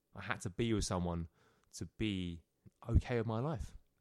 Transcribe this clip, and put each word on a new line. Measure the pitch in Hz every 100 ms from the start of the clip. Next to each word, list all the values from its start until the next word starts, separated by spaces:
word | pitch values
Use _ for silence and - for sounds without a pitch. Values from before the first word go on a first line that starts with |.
| _
I | 107
had | 95 95
to | 107
be | - 117
with | 104
someone | - 92 87 85 82 _ _ _ _ -
to | 90 -
be | 110 95 90 82 - _ - - -
okay | 117 - 120
with | 110
my | 113
life. | 139 147 - - - _